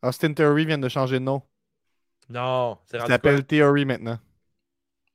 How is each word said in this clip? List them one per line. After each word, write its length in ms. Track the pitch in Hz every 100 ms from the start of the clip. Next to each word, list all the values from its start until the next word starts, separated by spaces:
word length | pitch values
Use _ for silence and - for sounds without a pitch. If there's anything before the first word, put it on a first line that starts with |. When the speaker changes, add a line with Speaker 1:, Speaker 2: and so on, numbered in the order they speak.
Speaker 1:
Austin 300 | 123 - 160
Theory 320 | 147 151 147
vient 140 | 156 151
de 100 | 127
changer 300 | 143 131 131
de 60 |
nom. 180 | 131 139 - _ _ _ _ _ _ _ -
Speaker 2:
Non, 500 | 120 127 127 123 104 _
c'est 100 | 120
Speaker 1:
Il 40 |
Speaker 2:
rendu 120 | 120
Speaker 1:
s'appelle 220 | 123 147 143
Speaker 2:
quoi ? 60 |
Speaker 1:
Theory 400 | 135 151 143 143
maintenant. 340 | 139 123 117 117 - _ _ _ _ _ _ _ _